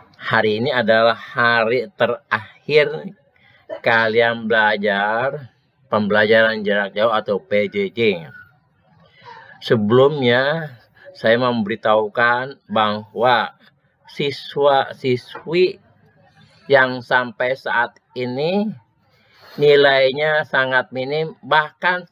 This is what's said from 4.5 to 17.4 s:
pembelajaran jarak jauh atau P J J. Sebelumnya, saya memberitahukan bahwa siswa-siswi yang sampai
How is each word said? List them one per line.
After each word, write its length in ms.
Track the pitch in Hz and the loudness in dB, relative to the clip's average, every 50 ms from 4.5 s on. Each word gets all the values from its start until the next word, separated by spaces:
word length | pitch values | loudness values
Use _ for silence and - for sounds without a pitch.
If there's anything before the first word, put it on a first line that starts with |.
| 113 110 107 107 110 104 101 104 98 98 101 104 110 117 127 139 143 151 135 - _ _ _ _ _ _ _ - | 0 2 2 2 0 0 -2 -2 0 0 -2 -2 -2 -2 -4 -4 -6 -8 -14 -18 _ _ _ _ _ _ _ -4
pembelajaran 800 | - 107 107 98 104 104 107 107 113 113 113 110 110 110 104 101 | -4 -2 0 0 2 2 4 4 4 4 4 2 0 -2 -4 -2
jarak 240 | 101 104 101 95 | -2 -2 -2 -4
jauh 160 | - 101 110 117 | -4 -2 0 0
atau 320 | 110 107 107 - 101 95 | 0 0 -2 -2 -6 -6
P 320 | - - 104 104 104 98 | -4 -2 -2 -2 -2 -2
J 160 | 101 101 98 95 - | -4 -4 -6 -4 -4
J. 320 | 117 117 107 95 85 80 71 - - - _ _ _ _ _ _ _ _ _ _ _ _ _ _ _ - - - - - - - - - | -2 0 0 0 -2 -8 -16 -20 -20 -20 _ _ _ _ _ _ _ _ _ _ _ _ _ _ _ -20 -20 -20 -20 -20 -20 -20 -10 -4
Sebelumnya, 1120 | - 135 113 104 104 117 127 135 143 156 143 131 120 120 127 135 143 156 165 156 147 123 - _ _ _ _ - - - | -2 0 0 2 2 4 6 4 4 2 0 0 2 2 2 0 0 -4 -4 -6 -10 -14 -20 _ _ _ _ -20 -20 -12
saya 240 | - - 113 117 117 | -4 0 0 2 2
memberitahukan 1200 | 127 123 120 117 104 98 113 107 - 113 107 110 110 104 - 120 117 117 120 123 123 - - _ _ - | 2 0 -2 -2 -4 -4 -6 -4 0 2 2 2 0 -2 -2 0 0 0 0 -2 -4 -8 -12 _ _ -4
bahwa 880 | 104 110 107 107 104 107 107 - - 101 117 127 123 110 101 - - _ _ _ _ _ _ _ _ _ _ - | -2 0 0 0 -2 -6 -10 -10 -6 -2 0 2 2 0 -2 -4 -8 _ _ _ _ _ _ _ _ _ _ -18
siswa-siswi 1700 | - - 151 143 135 - - - - 151 139 143 139 135 113 - - - - 131 123 123 - - - - - 147 160 180 185 175 - - _ _ _ _ _ _ _ _ _ _ _ _ _ _ _ _ _ - | -8 -6 -6 -6 -6 -8 -12 -10 -4 0 2 2 2 2 0 -2 -6 -6 -2 -2 -2 -2 -4 -12 -20 -16 -10 -4 0 0 0 0 0 -8 _ _ _ _ _ _ _ _ _ _ _ _ _ _ _ _ _ 2
yang 320 | 139 135 131 127 127 127 | 4 4 4 2 -2 -6
sampai 560 | 120 - 139 127 123 123 110 - | -4 0 0 0 0 -2 -6 -4